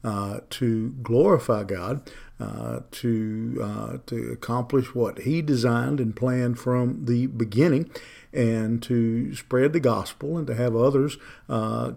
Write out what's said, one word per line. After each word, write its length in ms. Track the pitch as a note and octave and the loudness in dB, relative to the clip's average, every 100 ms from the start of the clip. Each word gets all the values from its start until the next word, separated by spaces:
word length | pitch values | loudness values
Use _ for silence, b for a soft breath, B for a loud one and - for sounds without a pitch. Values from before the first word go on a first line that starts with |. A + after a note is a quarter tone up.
| A2+ | -6
uh, 340 | G2+ G2+ G2+ - | -4 -4 -6 -10
to 420 | - B2 A2+ A2+ C3+ | -2 0 0 -2 -6
glorify 640 | A2 A#2 F#3 E3 - G#2+ G2 | 2 4 6 4 4 0 0
God, 440 | F#2 F2+ C#3 - B B - | -4 -4 -6 -8 B B -12
uh, 400 | G#2+ G#2+ A2+ - B2 | -10 -8 -8 -8 -10
to, 680 | - A#2+ A2+ A2 A2 A2+ B2+ | -6 -2 0 -2 -4 -4 -4
uh, 360 | G#2 G#2 A2 B2+ - | -4 -6 -8 -10 -8
to 260 | A#2 A#2 | -8 -6
accomplish 640 | A#2+ - A#2+ A#2+ C#3 B2 B2 | -8 -4 -4 0 0 0 0
what 240 | A2 - | -2 -2
he 180 | B2+ D#3+ | -2 0
designed 580 | D3+ C3 A#2+ A#2 B2 C#3+ | 2 2 2 2 0 0
and 160 | A#2 G#2+ | -2 0
planned 440 | B2+ B2+ B2 A#2+ | 0 2 0 -2
from 440 | B2 B2 B2 - | 0 2 2 0
the 240 | B2 A#2+ C3 | 0 2 0
beginning, 640 | A#2+ A2+ G#2+ E3+ C#3 E3+ B B B B | -2 0 4 4 4 0 B B B B
and 500 | - A#2 A2+ A2 A#2 | 0 2 2 0 -2
to 520 | - B2 A2+ A2+ C3+ C3 | 0 2 2 0 -2 -6
spread 380 | - B2+ C#3 | -2 2 4
the 80 | D#3+ | 4
gospel 560 | C3 A2 - - C#3+ E3+ | 2 2 -2 -8 -6 -4
and 100 | C#3+ | -2
to 80 | A2+ | -2
have 220 | B2 A2+ | 0 4
others, 400 | B2+ C#3 C#3+ - B B B | 4 4 2 -2 B B B
uh, 420 | A2+ A2 A2+ A#2+ | -2 -2 -2 -4